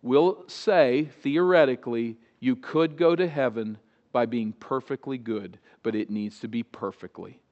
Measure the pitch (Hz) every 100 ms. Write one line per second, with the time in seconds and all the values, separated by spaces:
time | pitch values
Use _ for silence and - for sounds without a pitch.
0 | 120 135 170 185 - - - 185 139 127
1 | 151 - 139 147 180 180 143 123 - 117
2 | 117 110 _ _ 127 127 - 151 165 147
3 | 165 170 180 147 127 110 107 107 _ _
4 | _ 123 120 117 110 110 - 135 - 135
5 | - 131 113 107 95 98 _ _ 117 107
6 | 104 104 104 - 113 117 117 - 101 -
7 | 90 - 90 123 _